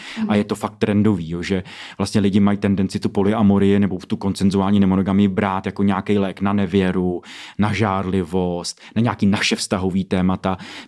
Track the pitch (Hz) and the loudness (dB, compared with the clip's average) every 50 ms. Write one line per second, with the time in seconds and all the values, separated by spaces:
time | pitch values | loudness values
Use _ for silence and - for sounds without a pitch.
0 | - - - - 220 208 - 104 104 - 107 - - 101 - - - 107 104 101 | -18 -14 -8 -6 -2 0 0 0 0 0 -4 -4 -6 -8 -6 -2 -2 0 2 2
1 | 104 110 104 90 82 78 85 87 87 82 98 92 90 - - - - - - - | 4 2 2 0 -2 -6 -6 -6 -4 -2 -2 -2 -4 -6 -14 -18 -18 -14 -6 -6
2 | 98 98 - 107 98 101 92 107 101 101 101 98 104 101 98 90 95 95 - 101 | -4 -2 0 2 2 2 4 4 4 2 2 0 0 0 0 0 -2 -2 -2 -4
3 | - 104 - 104 98 98 104 117 110 98 101 101 101 98 101 101 101 95 92 90 | -4 -2 0 0 2 2 2 4 4 6 6 6 4 4 4 2 2 0 -2 -6
4 | - - 110 - - 98 92 - 95 98 92 98 95 95 104 101 98 95 95 95 | -8 -8 -8 -4 -4 -4 -2 0 0 2 2 2 2 2 4 4 4 4 4 2
5 | 95 101 95 98 101 101 92 92 104 98 95 95 92 98 92 - 101 101 98 92 | 2 2 2 4 4 2 2 0 0 0 0 -2 -4 -6 -4 -2 0 0 0 0
6 | 98 - 104 101 98 95 87 - 98 101 101 101 101 85 85 98 95 92 90 95 | 0 0 0 0 0 -2 -4 -4 -2 -2 0 0 0 2 2 2 2 2 2 0
7 | 90 90 90 85 - - - - - - - - 101 107 104 95 113 104 95 95 | 0 -2 -2 -4 -8 -12 -20 -18 -18 -12 -4 -2 0 0 0 0 0 0 0 0
8 | 95 92 92 98 90 76 87 95 92 90 87 87 85 - - - - - - 107 | -2 -2 -2 -2 -2 -2 -2 -2 -2 -2 -2 -4 -6 -8 -10 -12 -14 -8 -2 -2
9 | 117 120 95 - - 98 98 - - - 117 - - - - 92 90 95 87 98 | 0 0 0 2 2 2 2 2 0 -2 -2 -2 -2 -2 -2 -2 -2 -2 -2 -2
10 | 92 - 104 92 90 92 92 92 - 98 95 95 - - - - - | -2 -2 0 0 2 0 0 0 -2 -4 -4 -4 -8 -16 -18 -18 -12